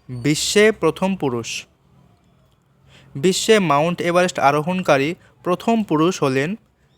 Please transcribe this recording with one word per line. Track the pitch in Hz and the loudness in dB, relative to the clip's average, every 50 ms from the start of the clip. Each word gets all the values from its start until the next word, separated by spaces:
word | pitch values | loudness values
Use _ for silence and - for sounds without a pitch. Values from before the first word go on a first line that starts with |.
| _ - | _ -14
বিশ্বে | 127 123 113 139 156 - - - - 202 208 220 | -12 -4 -2 -2 0 0 -2 0 2 4 4 4
প্রথম | 214 - - 160 147 - 190 190 190 | 2 2 0 -2 0 0 -2 -4 -2
পুরুষ। | 180 156 139 120 117 113 - - - - - _ _ _ _ _ _ _ _ _ _ _ _ _ _ _ _ _ _ _ _ _ _ _ _ - - - _ - | -2 -2 -4 -4 -4 -6 -8 -10 -12 -14 -16 _ _ _ _ _ _ _ _ _ _ _ _ _ _ _ _ _ _ _ _ _ _ _ _ -20 -20 -20 _ -10
বিশ্বে | 139 139 190 185 - - - 220 214 | -4 -2 -2 -2 0 2 2 2 4
মাউন্ট | 190 160 143 143 156 175 175 - | 4 2 2 2 2 0 -2 -2
এভারেস্ট | - 175 170 180 180 180 - - | -2 0 0 2 0 0 0 0
আরোহণকারী | - 139 143 151 151 170 185 185 180 - 151 135 139 156 185 - _ _ _ _ - | 2 2 2 2 -2 -2 -4 -2 0 0 2 2 0 -2 -4 -8 _ _ _ _ -4
প্রথম | 175 180 175 - - 233 226 208 | -4 -4 -2 0 0 0 0 0
পুরুষ | - 160 151 160 175 185 - 156 | 0 0 2 2 0 0 0 -2
হলেন | 139 131 131 139 165 208 - _ _ _ _ _ _ _ | 0 0 0 -2 -4 -6 -10 _ _ _ _ _ _ _